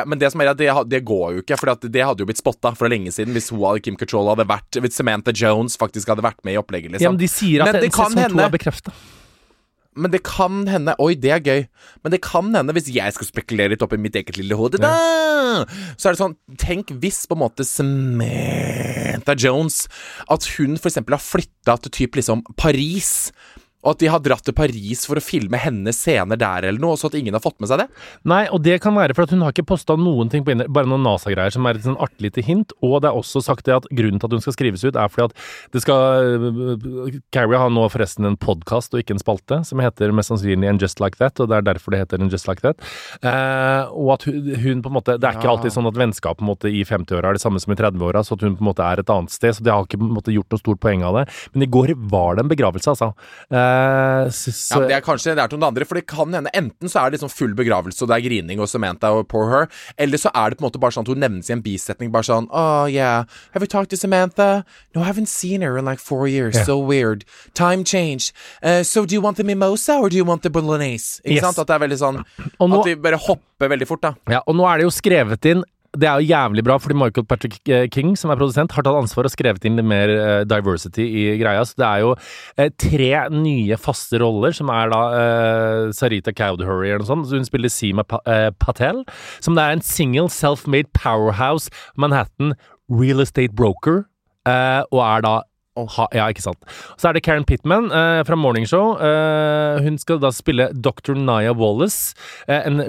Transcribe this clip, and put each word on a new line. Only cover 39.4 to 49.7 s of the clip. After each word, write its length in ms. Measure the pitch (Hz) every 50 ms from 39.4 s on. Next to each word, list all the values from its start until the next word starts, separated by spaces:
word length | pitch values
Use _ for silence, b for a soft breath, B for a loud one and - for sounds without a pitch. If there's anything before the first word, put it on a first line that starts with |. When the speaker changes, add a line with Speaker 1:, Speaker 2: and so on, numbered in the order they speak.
| - - 135 156 165
Speaker 2:
som 160 | - 131 131
heter 320 | 127 120 - - 107 104 107
mest 160 | 107 104 -
sannsynlig 400 | 117 104 98 101 98 92 98 101
En 120 | 101 95 101
Just 160 | 92 - -
Like 160 | 101 98 - -
That, 240 | 127 135 - -
og 80 | 127 110
det 80 | 110 107
er 80 | 101 98
derfor 260 | 92 85 - - 101 98
det 60 | 95
heter 180 | - - 90
En 80 | 95 95
Just 160 | 92 92 - -
Like 100 | 92 -
That. 240 | - 135 160 B B B B B B B B B -
Eh, 640 | 123 120 135 131 135 135 131 131 131 135 135 131 - - -
og 160 | 147 131 135 -
at 80 | - 147
hun, 240 | 139 147 143 143 135 117
hun 240 | 120 135 131 127 117
på 80 | 131 139
en 40 | 131
måte, 180 | - - 123 120
det 80 | 127
er 160 | 127 107 110
ikke 80 | 117 123
Speaker 1:
Ja. 60 | 120
Speaker 2:
alltid 180 | 117 117 120 104
sånn 160 | 123 117 117
at 80 | 107 123
vennskap 400 | 123 117 101 - - 85 85 -
på 80 | 107
en 60 | 104 101
måte 160 | - - 104
i 160 | 104 101 98
femti-åra 480 | - 113 95 87 - 92 87 87 95 101
er 80 | 98
det 40 | - 117
samme 100 | 98 92 -
som 80 | 104 101
i 60 | 95
tredve-åra, 400 | 110 104 92 90 87 87 90 104 107 -
så 80 | 113 92
at 80 | 107
hun 80 | 101 95 85
på 0 |
en 80 | 107 104 92
måte 100 | - 87
er 160 | 87 90 92
et 80 | 92 - 107 95
annet 160 | 87 82 -
sted, 240 | - - 117 110 110
så 80 | 110
de 80 | 117